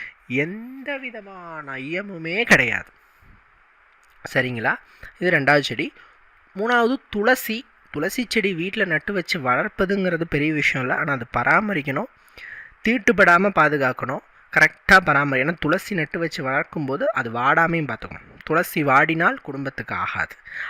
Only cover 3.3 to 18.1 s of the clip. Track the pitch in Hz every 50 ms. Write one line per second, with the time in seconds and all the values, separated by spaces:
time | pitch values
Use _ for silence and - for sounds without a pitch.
3.3 | - _ _ _ _ _ _ _ _ _ _ _ _ _ _ _ _ _ - -
4.3 | - 139 127 127 123 113 110 135 214 - - _ - - - - - - 180 180
5.3 | 175 151 135 139 147 147 139 - 113 - 156 285 - - - - _ _ _ _
6.3 | _ _ _ _ - 185 214 233 247 240 233 226 269 - _ _ - 208 208 240
7.3 | 254 - - - 220 233 - _ _ _ _ _ - 143 160 190 - - 240 -
8.3 | - 226 190 202 185 160 170 196 196 220 196 180 160 151 - - 202 185 160 -
9.3 | - 156 127 127 123 139 180 214 - - 196 180 202 196 185 185 175 160 165 165
10.3 | - 143 147 156 156 147 139 - - 139 - - 156 - 151 147 139 123 120 -
11.3 | - 123 120 135 156 180 214 208 196 147 135 139 131 156 233 - _ _ _ _
12.3 | _ - - - - - - - _ _ - 220 240 247 - - 220 185 196 180
13.3 | 175 175 196 208 196 165 151 147 151 143 135 127 127 - 139 131 - 214 - _
14.3 | _ _ _ _ - 156 156 156 - - _ - 196 190 180 156 143 139 143 143
15.3 | 135 127 131 156 175 - - 147 165 190 - - 208 170 151 - - 180 165 160
16.3 | - - 139 131 135 147 160 - - 175 147 131 135 - 269 302 - - 120 117
17.3 | 113 117 123 135 156 160 165 160 165 165 151 127 110 - - -